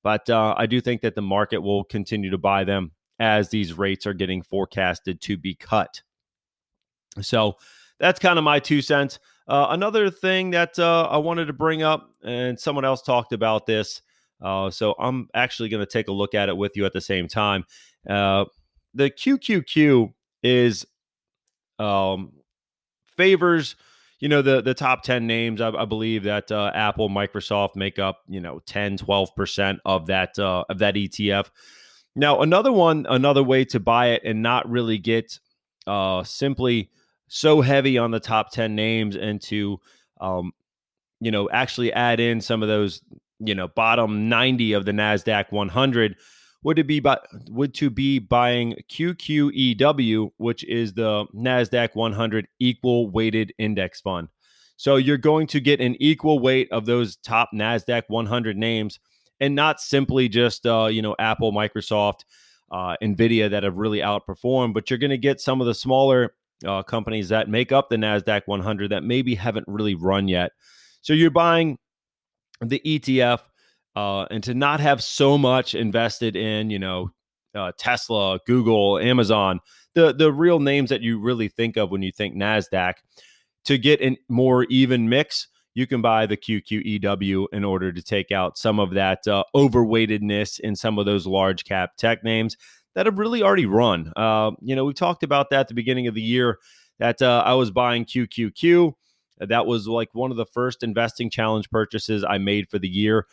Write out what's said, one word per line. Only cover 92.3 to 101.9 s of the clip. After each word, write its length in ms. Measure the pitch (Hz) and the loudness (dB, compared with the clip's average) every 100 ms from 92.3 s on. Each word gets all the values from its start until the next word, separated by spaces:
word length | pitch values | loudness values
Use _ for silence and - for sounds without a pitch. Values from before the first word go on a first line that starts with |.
| 113 110 - - _ _ | -2 -2 -6 -20 _ _
that 120 | 185 202 | -2 0
have 120 | 196 | 0
really 240 | 214 240 | 0 2
already 240 | 196 196 113 | 2 2 4
run. 460 | 104 120 87 80 - | 4 4 2 -4 -2
Uh, 360 | 113 110 110 - | 0 2 0 -4
you 140 | 127 135 | -6 -4
know, 100 | 139 | -2
we 80 | |
talked 300 | 135 175 - | -2 -2 -2
about 260 | 143 143 143 | 0 0 2
that 120 | 135 | 0
at 60 | 135 | 0
the 40 | |
beginning 340 | 117 117 127 120 | -2 -2 -2 -2
of 60 | |
the 80 | 110 | -4
year 380 | 113 123 123 - _ _ _ - | -2 2 2 -2 _ _ _ -4
that, 220 | 117 - | -2 2
uh, 200 | 127 120 110 | 4 4 4
I 80 | |
was 180 | 127 120 | 4 2
buying 340 | 98 123 120 113 | 0 0 0 -2
Q 220 | 127 117 | -4 -4
Q 240 | - 110 | -4 -6
Q. 460 | - 170 175 170 - _ _ _ - | 0 4 6 4 0 _ _ _ -10
That 280 | 101 117 107 | -2 0 0
was, 220 | 120 101 | -2 -2
like, 260 | 117 113 | -4 -4
one 160 | 110 127 | -6 -6
of 80 | 117 | -6
the 80 | 113 | -8
first 380 | 123 127 120 | -4 -4 -4
investing 480 | 117 107 113 - 117 | -6 -2 -2 -4 -8
challenge 400 | - 110 110 101 | -2 -2 -2 -2
purchases 520 | 113 107 | -2 -2